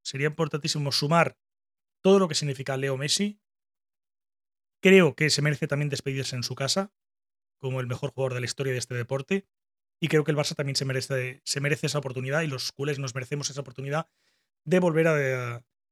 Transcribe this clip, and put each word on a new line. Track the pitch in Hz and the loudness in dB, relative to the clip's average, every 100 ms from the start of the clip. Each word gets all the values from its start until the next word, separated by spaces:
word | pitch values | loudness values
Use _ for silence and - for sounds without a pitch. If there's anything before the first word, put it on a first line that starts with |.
sería | - 131 147 | -12 -4 -4
importantísimo | 147 156 151 151 151 143 | -2 -4 -4 -4 -4 -2
sumar | - 143 170 160 - _ _ _ _ _ _ | -2 2 4 2 -2 _ _ _ _ _ _
todo | 190 196 | 6 6
lo | 185 | 4
que | |
significa | 151 147 131 131 135 | 0 -4 -4 -4 -2
Leo | 139 131 | -2 -2
Messi. | 143 - 208 208 _ _ _ _ _ _ _ _ _ _ _ _ _ _ | 0 0 0 -4 _ _ _ _ _ _ _ _ _ _ _ _ _ _
Creo | 190 190 165 | 8 8 8
que | 120 156 | 4 0
se | - | 2
merece | 147 143 147 | 0 -2 -2
también | 143 147 | -2 -2
despedirse | 135 139 135 127 | -4 -4 -6 -6
en | 127 | -6
su | 120 127 | -8 -6
casa, | 135 190 202 _ _ _ _ _ _ _ | -2 -2 -4 _ _ _ _ _ _ _
como | 135 131 | -6 -4
el | 123 | -4
mejor | 120 143 | -6 -6
jugador | - 131 | -2 -4
de | 123 | -2
la | 120 | -6
historia | - 135 | -4 -4
de | 127 | -4
este | - 123 | -4 -6
deporte, | 120 135 143 196 - _ _ _ _ _ | -4 -4 -2 -4 -4 _ _ _ _ _
y | 156 | 2
creo | 156 | 2
que | 147 | 2
el | 147 | 0
Barça | 143 160 | -2 -4
también | 139 | -4
se | 135 | -2
merece, | 135 131 123 135 127 120 | -2 -4 -4 -4 -6 -8
se | - 139 | -8 -4
merece | 143 143 147 | -2 0 -2
esa | 147 | -4
oportunidad, | 135 123 131 147 | -6 -6 -4 -2
y | 160 | -2
los | 127 - | -4 -8
culés | - 143 139 | -6 -4 -4
nos | 135 | -6
merecemos | 127 123 147 139 | -8 -6 -6 -6
esa | 135 | -8
oportunidad | 135 120 139 147 - _ _ _ _ _ | -12 -12 -6 -4 -6 _ _ _ _ _
de | - 180 | 2 4
volver | 180 156 165 | 6 4 4
a, | 151 135 127 123 120 - _ _ | 4 2 -2 -4 -10 -14 _ _